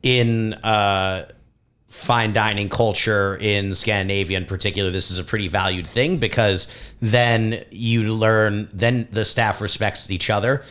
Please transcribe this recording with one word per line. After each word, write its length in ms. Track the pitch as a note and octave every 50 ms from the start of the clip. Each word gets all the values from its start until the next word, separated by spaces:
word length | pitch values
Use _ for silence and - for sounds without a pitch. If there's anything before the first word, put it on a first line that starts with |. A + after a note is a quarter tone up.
in, 520 | - B2+ B2+ B2 A#2 A#2 A#2 A2+ A2 A2 G2
uh, 720 | - - A2+ A2 G#2+ G2+ G2+ G2 F#2+ F#2+ F#2+ F#2+ F2+ - - - - _ _ _ _ _ _ _ _ _ _
fine 440 | - - - - A#2+ A#2 A2 G#2+ G2+
dining 340 | A2 G#2+ A2 G2+ G#2 G#2 F#2+
culture 680 | - - A#2 A2 G2 - - A2 G#2+ G2+ G2 G2 F#2+ -
in 340 | G#2+ G#2 G2+ G2+ G2 G2 F#2+
Scandinavia 640 | - - A2 G#2 G2 F#2+ F#2+ G2 G2 F#2+ F2 G2
in 80 | F#2 F2
particular, 460 | - G2 F2 - G#2 - G#2 G2 F#2
this 180 | F2+ F#2 E2+ -
is 80 | F#2 F#2
a 40 | -
pretty 240 | - - G#2+ G2+
valued 400 | E2+ F#2+ G2 F#2 F#2+ F#2 F#2 E2+
thing 300 | - - A#2 C3+ E3 F#3
because 760 | D3 A2+ G#2 - B2 A2 G2+ F#2+ F#2 - - - - - - - -
then 600 | A#2+ A2 A2+ B2 A#2+ A#2+ A#2 A2+ A2 G#2+ A2+ - - -
you 420 | - G#2 A#2 A2+ A#2 A#2 G#2+ G#2+ A2
learn, 540 | A2 A2 A2 A2 A2 G#2+ G#2+ G#2 G#2 G#2 - G#2
then 340 | F2+ A2+ A#2+ B2+ A#2+ A2+ -
the 120 | G2 A2+ A2
staff 360 | - - B2 A2+ G#2 G2 -
respects 500 | G#2+ G2 - - G#2+ G2 - - - -
each 180 | F2+ F2 - -
other 340 | G#2+ G#2 G#2 B2 C#3+ C#3 - -